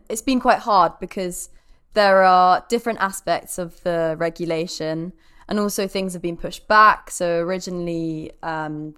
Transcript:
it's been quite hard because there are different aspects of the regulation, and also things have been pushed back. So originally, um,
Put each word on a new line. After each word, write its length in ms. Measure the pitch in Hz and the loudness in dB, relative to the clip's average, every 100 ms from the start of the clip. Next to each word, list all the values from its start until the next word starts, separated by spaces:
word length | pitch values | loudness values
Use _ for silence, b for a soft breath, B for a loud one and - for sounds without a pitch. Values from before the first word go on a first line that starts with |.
| _ | _
it's 140 | 226 | -8
been 180 | - 262 | -2 0
quite 200 | 247 202 | 2 2
hard 400 | 233 202 165 - | 2 2 2 0
because 500 | 185 - 180 175 - - _ _ _ | -10 -8 -8 -8 -14 -20 _ _ _
there 280 | 214 202 190 | 0 4 6
are 420 | 185 180 180 180 - | 6 6 6 4 0
different 300 | 233 233 214 | -4 -2 -2
aspects 580 | 196 190 - 170 - - | -4 -4 -4 -4 -4 -8
of 240 | 175 - | -10 -6
the 340 | 180 170 165 156 | -4 -2 -2 -2
regulation, 960 | 170 165 165 165 175 - 156 160 170 - b b - | -4 -4 -4 -4 -4 -6 -6 -6 -8 -12 b b -6
and 120 | 208 | -2
also 280 | 208 208 196 | -2 -4 -4
things 260 | 196 190 | -4 -6
have 80 | 180 | -6
been 160 | 175 170 | -8 -8
pushed 300 | - - - | -10 -12 2
back. 420 | 214 214 - - | 6 6 4 -4
So 300 | - 175 170 | -6 -2 -2
originally, 920 | 170 185 185 180 175 165 165 156 156 - | -2 -4 -6 -8 -6 -4 -6 -8 -12 -12
um, 500 | 165 160 156 151 151 | -8 -8 -6 -8 -10